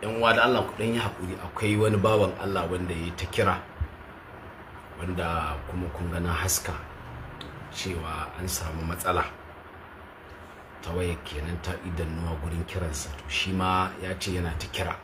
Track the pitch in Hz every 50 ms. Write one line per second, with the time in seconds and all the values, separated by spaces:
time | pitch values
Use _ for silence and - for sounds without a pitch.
0 | - 107 113 113 117 113 113 117 117 123 127 113 98 - - - 107 113 113 117
1 | 110 101 101 - 90 90 95 95 95 87 - - 110 107 104 104 107 110 107 101
2 | 95 110 110 104 101 92 90 - - 98 98 95 87 85 90 90 92 87 87 82
3 | 82 87 82 - 87 87 - - 107 92 92 90 - - - - - - - -
4 | - - - - - - - - - - - - - - - - - - - -
5 | 87 90 90 87 87 85 85 82 78 78 76 73 69 - 87 87 90 85 78 -
6 | 87 85 82 85 87 87 85 78 87 95 - - - - 82 76 - - - -
7 | - - - - - - - - - - - - - - - - - 95 90 85
8 | 78 78 80 - - - - - 92 95 - - 87 82 80 80 80 82 87 87
9 | - 90 90 87 - - - - - - - - - - - - - - - -
10 | - - - - - - - - - - - - - - - - - 85 85 90
11 | 90 87 85 80 - - - 73 76 82 87 85 - 87 90 82 - 92 87 82
12 | 82 80 80 82 82 82 82 78 73 82 80 82 82 - - 95 87 80 73 71
13 | - - 71 - - - - - - 98 92 92 92 92 92 92 92 95 - -
14 | 92 92 95 92 - 98 90 90 85 85 82 82 90 95 - - - 82 82 -